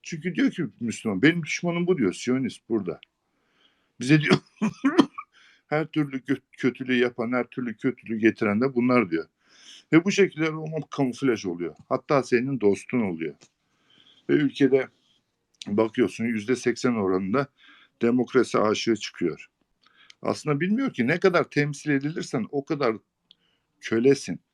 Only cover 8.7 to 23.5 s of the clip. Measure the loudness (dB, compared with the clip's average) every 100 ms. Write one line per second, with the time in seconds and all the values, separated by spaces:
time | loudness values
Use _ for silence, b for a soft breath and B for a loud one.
8.7 | 0 2 2 2 -2 -6 _ B B B
9.7 | B B 2 4 2 2 2 -4 -4 -8
10.7 | -8 -8 -4 -2 0 0 0 -4 -6 -8
11.7 | -8 -6 -6 0 0 2 0 0 2 2
12.7 | 2 -2 -2 -2 -4 -8 -10 -20 _ _
13.7 | b b b b b 0 2 2 2 4
14.7 | 4 0 _ _ _ _ _ _ _ -4
15.7 | 0 0 2 0 0 -6 -4 -2 -2 -2
16.7 | -2 -2 0 0 0 0 -2 -4 b b
17.7 | b b _ 0 2 2 2 2 2 2
18.7 | 0 0 -2 -4 -6 -6 -6 -16 _ _
19.7 | _ b b b b -6 -4 -4 -2 0
20.7 | 0 -2 -2 0 2 4 2 0 0 -2
21.7 | -4 0 0 0 -6 -6 -4 -4 -6 -4
22.7 | 0 0 -2 _ _ _ -20 _